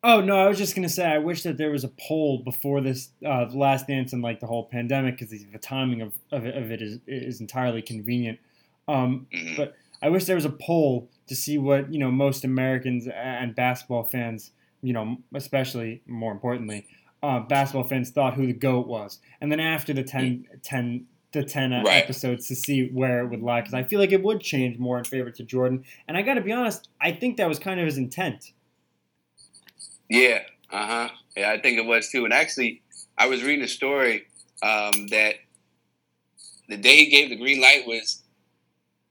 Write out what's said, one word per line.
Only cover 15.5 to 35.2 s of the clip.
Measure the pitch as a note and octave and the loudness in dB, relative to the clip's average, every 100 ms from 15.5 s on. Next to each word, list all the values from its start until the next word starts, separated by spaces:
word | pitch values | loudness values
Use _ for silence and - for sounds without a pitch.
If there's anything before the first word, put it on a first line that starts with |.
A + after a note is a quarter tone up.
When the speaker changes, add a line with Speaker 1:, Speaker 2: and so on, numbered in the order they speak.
| C3+ C3 B2+ A#2 A#2 - | -2 -2 -4 -8 -10 -12
Speaker 1:
more | A#2 A2+ | -8 -6
importantly, | G2+ B2 B2 A2 G#2 - _ _ _ | -4 -4 -4 -6 -10 -12 _ _ _
uh, | D3 B2+ | -2 -2
basketball | A2+ C#3+ C#3 C#3 B2 | 2 2 2 -2 -2
fans | C3 A#2+ | -2 -2
thought | - C3 B2+ | 0 0 2
who | C3 | -2
the | |
goat | A2+ C#3 B2+ B2 | 0 2 2 0
was. | A2+ G2+ - _ _ | -8 -10 -16 _ _
And | D3 | -4
then | D3+ | 0
after | D#3+ D#3+ - | 0 -2 -2
the | C3+ | -4
ten, | C3+ C3+ B2+ B2 - | -2 -2 -2 -2 -8
Speaker 2:
Mm. | C3 | -18
Speaker 1:
ten, | - C3+ A#2+ A#2+ - _ _ | -6 -4 -2 -4 -10 _ _
the | D3+ | -4
ten, | C#3 D3 C3 | -4 -2 0
uh, | B2 | 2
Speaker 2:
Right. | A2 - | 4 4
Speaker 1:
episodes | A#2 B2+ C3 B2 - | 4 -2 -2 -2 -4
to | B2+ | -6
see | - C#3 B2+ | 0 0 0
where | B2+ C3 B2 | 0 0 0
it | B2 | -2
would | A#2 | -4
lie, | A#2+ A#2+ | 0 0
'cause | G#2+ | 0
I | B2+ | -6
feel | B2+ G#3 | 0 2
like | G3 | 6
it | F#3+ | 4
would | F#3+ A3 | 4 0
change | - C#3 B2+ A#2 | -2 0 0 -2
more | B2 B2 | -2 -2
in | |
favor | A#2+ C3 A#2+ | -4 -6 -6
to | A#2 | -10
Jordan. | B2 B2+ B2+ C3 C3 - - | -6 0 0 0 -6 -20 -4
And | E3+ | -2
I | |
gotta | G#3 C4 | 0 0
be | F#3+ | 0
honest, | A#3+ A#3+ - - _ | -2 -2 -4 -12 _
I | E3 | -2
think | D#3+ B3 A#3 | 0 -4 0
that | F3+ | 0
was | D3+ | 0
kind | G3 F#3 | -4 -2
of | E3+ | -2
his | C3+ | -2
intent. | B2+ D3+ F3+ G#2 - _ _ _ _ _ _ _ _ _ _ _ - _ - - _ | -4 -4 -6 -6 -16 _ _ _ _ _ _ _ _ _ _ _ -20 _ -20 -20 _
Speaker 2:
Yeah, | A#2 B2 A2 - _ _ | 6 6 6 -2 _ _
uh-huh. | G2+ G#2 A#2 A#2 - _ - | -6 -4 -2 -4 -8 _ -4
Yeah, | G2+ | 0
I | G#2+ | 2
think | B2+ A#2 | 2 2
it | A2+ | 2
was | A#2 G#2+ | 2 2
too. | C3+ A2+ | -2 2
And | |
actually, | B2 D#3 - A#2+ - _ - - - | 2 2 0 -4 -4 _ -20 -16 0
I | B2 | 2
was | B2+ | 2
reading | C3 D3 | 0 0
a | A#2+ | -2
story, | - C3+ C#3 B2+ G#2+ - - - - | -4 -2 2 2 0 -6 -20 -20 -4
um, | G#2 G#2+ G#2 G#2 G2+ | 0 0 0 -2 0
that | G#2+ | 0